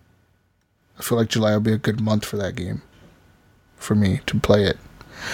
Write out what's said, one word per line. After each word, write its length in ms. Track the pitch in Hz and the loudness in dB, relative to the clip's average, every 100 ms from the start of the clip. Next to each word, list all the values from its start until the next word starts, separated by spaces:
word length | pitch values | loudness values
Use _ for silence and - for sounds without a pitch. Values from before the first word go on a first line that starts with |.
| _ _ _ _ _ _ _ _ _ - | _ _ _ _ _ _ _ _ _ -14
I 40 | |
feel 160 | - 117 | -4 0
like 100 | 113 | 0
July 240 | 113 107 | 2 2
will 80 | 107 | 2
be 120 | 110 | 2
a 60 | 110 | 0
good 220 | 117 107 | 0 -2
month 240 | 107 107 | 0 0
for 120 | - 104 | -2 -6
that 180 | 92 | -6
game, 280 | - 90 143 - - - _ _ _ _ _ _ | -6 -8 -8 -10 -20 -20 _ _ _ _ _ _
for 220 | _ - 107 | _ -2 2
me 240 | 101 92 - | 4 2 -2
to 120 | 107 | -4
play 260 | - 104 98 | 4 4 4
it. 120 | - - - - - - | 0 -8 -20 -20 -16 -10